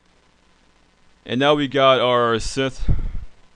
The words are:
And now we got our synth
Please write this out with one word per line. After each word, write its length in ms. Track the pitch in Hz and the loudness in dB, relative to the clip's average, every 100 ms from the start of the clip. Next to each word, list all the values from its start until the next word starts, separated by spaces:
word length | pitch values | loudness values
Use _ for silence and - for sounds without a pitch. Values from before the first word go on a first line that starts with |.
| _ _ _ _ _ _ _ _ _ _ _ _ | _ _ _ _ _ _ _ _ _ _ _ _
And 160 | - 120 | -8 -2
now 140 | 143 | 0
we 140 | 151 139 | 0 -2
got 320 | 139 135 127 | 2 4 4
our 380 | 123 123 120 113 | 2 2 2 0
synth 540 | - 135 135 - - - - - - - - | -2 -4 -4 -2 0 2 0 -6 -10 -16 -8